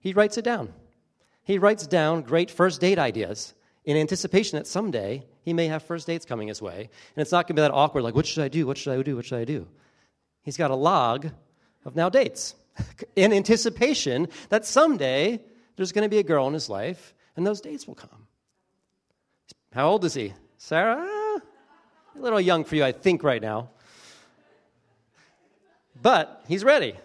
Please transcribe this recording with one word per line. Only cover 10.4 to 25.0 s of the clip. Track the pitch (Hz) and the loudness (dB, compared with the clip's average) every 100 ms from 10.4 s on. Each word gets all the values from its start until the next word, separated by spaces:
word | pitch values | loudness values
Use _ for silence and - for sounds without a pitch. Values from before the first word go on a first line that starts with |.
He's | - 139 | -14 -4
got | 151 | -2
a | 131 | 2
log | 151 185 120 123 151 - _ _ _ _ 135 | 2 4 2 0 -6 -14 _ _ _ _ -10
of | 127 | -2
now | 170 | 0
dates. | 254 220 - - - _ - | 2 0 -4 -12 -14 _ -12
<laughs> | - - - - | -12 -12 -8 4
in | 196 | 4
anticipation | 202 202 226 226 185 254 294 - 123 170 - - | 4 4 2 2 0 0 0 -2 -2 -4 -8 -2
that | 220 220 | -2 2
someday | 262 320 247 135 135 180 233 - _ _ - | 4 4 4 0 0 0 -2 -10 _ _ -8
there's | 185 | -4
gonna | 208 214 | 0 2
be | 214 | 2
a | |
girl | 170 156 135 | 2 2 2
in | |
his | 151 131 | -2 -4
life, | 98 120 180 - _ _ - | -6 -6 -8 -16 _ _ -4
and | 185 | -2
those | 208 | -2
dates | 294 302 - | -8 -14 -16
will | |
come. | - - 104 110 _ _ _ _ _ _ _ _ _ _ _ _ - _ | -20 -20 -20 _ _ _ _ _ _ _ _ _ _ _ _ _ -20 _
How | 117 147 | 0 2
old | 208 | 2
is | 180 | 0
he? | 135 104 95 _ _ | -4 -8 -10 _ _
Sarah? | - 160 208 247 359 415 427 415 - _ _ _ _ _ _ | -4 0 0 -2 -4 -6 -4 -6 -10 _ _ _ _ _ _
A | - | -8
little | 240 214 | -2 0
young | 180 170 | 2 2
for | 156 156 | 0 0
you, | |
I | 135 | 0
think, | - 196 175 | 2 0 2
right | 151 120 | 2 0
now. | 110 107 123 _ _ - - - _ _ _ _ _ _ _ _ | -2 -6 -8 _ _ -20 -20 -20 _ _ _ _ _ _ _ _